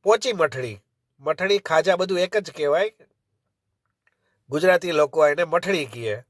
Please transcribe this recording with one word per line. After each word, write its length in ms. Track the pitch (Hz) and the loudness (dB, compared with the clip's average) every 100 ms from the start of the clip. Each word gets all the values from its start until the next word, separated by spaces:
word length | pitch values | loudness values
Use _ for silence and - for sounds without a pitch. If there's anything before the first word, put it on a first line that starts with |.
પોચી 300 | 190 220 262 | 2 2 2
મઠડી, 480 | 202 156 131 123 101 _ _ _ _ | 0 -2 -2 -10 -10 _ _ _ _
મઠડી 380 | 139 156 185 202 | -6 -4 0 -2
ખાજા 380 | - 160 165 175 | 2 0 2 0
બધું 240 | 185 180 | 0 -2
એક 180 | 180 214 | 0 -2
જ 140 | 185 | -4
કહેવાય. 420 | - 147 156 214 _ _ _ _ _ _ _ _ _ _ _ _ _ _ _ _ | -4 0 0 0 _ _ _ _ _ _ _ _ _ _ _ _ _ _ _ _
ગુજરાતી 420 | 147 185 180 180 | 0 2 2 2
લોકો 360 | 151 147 160 151 | 0 2 4 2
એને 160 | 147 | 2
મઠડી 420 | 170 170 180 185 131 | -2 -2 -2 -4 -4
કહે 380 | 117 113 104 | -8 -8 -8